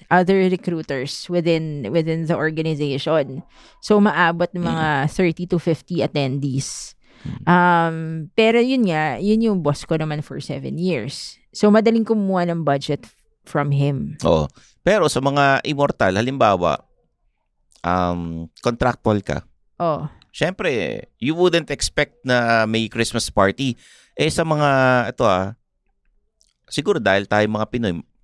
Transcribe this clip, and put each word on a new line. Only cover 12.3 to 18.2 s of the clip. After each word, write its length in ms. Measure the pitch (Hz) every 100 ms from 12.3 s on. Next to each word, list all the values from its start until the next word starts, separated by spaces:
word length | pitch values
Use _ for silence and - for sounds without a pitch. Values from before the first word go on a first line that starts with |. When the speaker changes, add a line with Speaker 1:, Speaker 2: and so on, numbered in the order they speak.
| 185 175
Speaker 1:
ng 160 | 170
budget 400 | 156 143 139 143
f-, 80 | - _ _ _
from 260 | - 156 143
him. 460 | 139 139 139 147 151
Speaker 2:
Oo. 240 | 82 80 71 - _ _
Pero 280 | - 208 156
sa 120 | 131
mga 440 | 139 143 139 135
immortal, 520 | - 143 143 - 98 95
halimbawa, 640 | 123 135 117 95 87 69 - _ _ _ _ _ _ _ _ _
um, 680 | 87 90 90 87